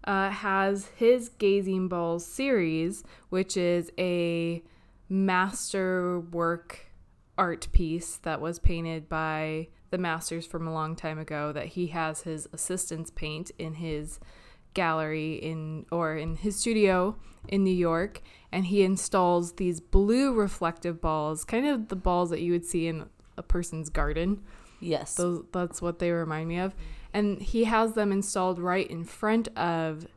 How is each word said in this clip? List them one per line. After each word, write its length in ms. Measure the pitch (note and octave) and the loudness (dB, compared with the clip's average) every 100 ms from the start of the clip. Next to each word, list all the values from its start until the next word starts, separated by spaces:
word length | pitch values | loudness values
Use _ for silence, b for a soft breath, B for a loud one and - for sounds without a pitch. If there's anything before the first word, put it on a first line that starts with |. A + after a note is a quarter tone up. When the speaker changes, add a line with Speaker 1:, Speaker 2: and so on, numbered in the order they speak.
| - | 0
Speaker 1:
uh, 240 | G3 G3 | 0 0
has 560 | G3 G#3 F#3+ G3 G3+ G3 - | -2 0 2 2 0 -4 2
his 340 | A#3 B3 A#3 | 6 6 2
Gazing 580 | - G3+ G3+ F#3+ F#3+ F#3 | 0 4 4 4 0 0
Balls 380 | F3+ E3+ E3+ F3 | 0 -2 -2 -4
series, 800 | - C#4 A#3+ E3+ D#3+ E3 G3+ - B B | -4 2 2 2 0 -2 -4 -14 B B
which 260 | F#3 F#3+ F#3+ | -2 -2 0
is 340 | F3 F3 E3+ - | 2 2 -2 -4
a 640 | F3+ F3 E3+ E3+ E3+ E3+ b b b b - | 0 0 0 0 -2 -4 b b b b -4
masterwork 1700 | F#3+ F#3+ F#3 F#3+ - - G3 F#3 F#3 F3+ F3 E3+ E3+ E3+ E3+ - - - - - - _ - | 0 2 2 2 -2 -4 -2 0 0 0 -2 -4 -2 0 -2 -6 -20 -18 -20 -20 -20 _ -2
art 300 | F#3 E3 - | -2 -2 4
piece 460 | - E3 E3+ E3+ - | 4 4 -2 -6 -8
that 220 | - D#3 | -6 -4
was 200 | D#3 E3+ | -4 4
painted 500 | - E3+ E3 D#3+ D#3 | 4 4 -2 -6 -6
by 580 | D#3+ D#3+ D#3 D#3 D#3 D#3+ b - | -4 -2 -2 -4 -6 -8 b -6
the 80 | F#3 | -4
masters 480 | F3+ D#3+ - E3 E3 | -2 -2 -4 -8 -8
from 220 | E3+ E3 | -8 -4
a 60 | |
long 220 | D#3+ D#3 E3 | -4 -4 -6
time 240 | D#3+ D#3 | -6 -8
ago 320 | D#3 D3+ D3 | -8 -6 -6
that 160 | D3 D#3 | -6 -8
he 200 | - F3 | -4 -4
has 340 | E3 D#3+ D#3 | -2 -4 -4
his 260 | - D#3 D3 | -8 -8 -10
assistants 560 | D#3 - F#3 - D#3+ E3 | -8 -6 -4 -4 -6 -8
paint 400 | - D3+ D#3 F#3 - | -6 -6 -6 -10 -10
in 160 | D#3+ D#3 | -10 -6
his 440 | E3 D3+ D3+ - B B B B B | -6 -6 -6 -12 B B B B B
gallery 600 | - E3+ D#3+ D#3 D#3 D#3 D#3 | -2 0 0 0 -2 -4 -4
in, 500 | D#3 D#3+ D#3 D#3 - | -6 -6 -6 -8 -4
or 240 | E3+ E3 D#3 | -2 -2 -2
in 200 | D#3+ D#3+ | -4 -4
his 200 | G3+ G3+ | -4 -2
studio 600 | A#3+ A3 G3+ F3+ F#3 G#3+ B B - | 0 4 6 6 2 -2 B B -2
in 160 | G3 | 2
New 100 | F#3+ | 4
York, 480 | F#3 E3+ E3 G3+ - B B B | 4 2 2 0 -6 B B B
and 140 | F3+ F3+ | -2 2
he 160 | G3+ | 4
installs 680 | F#3 F#3+ - G3 F3+ F3 F3 | 4 4 2 4 6 4 0
these 260 | - F3+ E3 | -2 -2 -2
blue 540 | - G3 G3+ A#3+ C#4 | 6 6 8 6 6
reflective 680 | A#3 G3+ - E3+ E3+ F3 E3 | 4 2 0 -2 -2 -6 -2
balls, 420 | E3 D#3 D3+ D#3 - | 0 0 0 -4 -2
kind 200 | A3+ C#4+ | 0 2
of 200 | C4+ A3 | 0 -2
the 60 | F#3+ | -2
balls 340 | F#3+ F3 F3 | 2 4 2
that 120 | D#3+ | 0
you 100 | E3+ | 0
would 140 | F3 E3+ | 0 0
see 220 | F3 E3 | -2 -2
in 180 | D#3+ - _ - - | -4 -10 _ -20 -16
a 60 | |
person's 460 | - F3+ E3+ D#3+ D3+ | 0 2 2 -6 -4
garden. 520 | D#3+ D3 D3+ F3 G3+ B B B B | 0 0 2 0 -2 B B B B
Speaker 2:
Yes. 360 | E3+ D3+ C#3 - | -2 -2 -2 -2
Speaker 1:
Those, 280 | F3 E3+ - | 0 0 -4
that's 300 | F3+ F3 - | -4 -4 -4
what 180 | F3 E3+ | -6 -2
they 120 | F3 | 0
remind 360 | E3+ E3 D#3 E3 | 0 -2 -4 -4
me 100 | E3+ | -2
of. 160 | F#3+ G3 B B B G3+ | -4 -6 B B B -2
And 260 | G#3 G3 | 0 0
he 220 | - A3+ | -2 2
has 300 | A3+ A3 A3+ | 4 4 2
them 180 | A3 G#3 | 2 0
installed 480 | G3 G3 G3 F#3 F3 | 0 0 0 0 0
right 260 | F3 F#3 - | 0 0 -2
in 140 | E3 E3+ | -6 -10
front 420 | - G#3+ A3+ A3 - | -4 0 2 0 -2
of 480 | E3+ E3 D#3+ D#3 E3+ | -2 0 -2 -4 -12